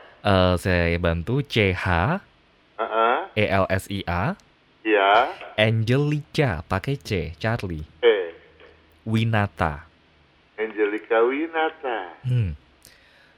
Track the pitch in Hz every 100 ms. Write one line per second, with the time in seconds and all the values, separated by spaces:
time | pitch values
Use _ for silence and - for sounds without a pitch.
0 | - - 104 95 90 90 98 87 85 85
1 | 87 85 82 135 - 120 98 90 98 85
2 | 104 190 - _ _ _ _ - 110 110
3 | 113 135 190 - 95 95 92 95 - 98
4 | - 87 120 208 _ _ _ _ 110 104
5 | 98 107 143 - - - 110 113 107 131
6 | 147 151 - - 135 80 - 95 - 139
7 | - 98 80 87 113 117 95 78 78 _
8 | 120 104 85 - - - - - _ _
9 | 113 110 113 113 101 - 85 73 - _
10 | _ _ _ _ _ - 110 104 104 107
11 | - 113 120 139 165 165 160 - 131 110
12 | 87 80 127 123 98 73 _ _ - -
13 | _ _ _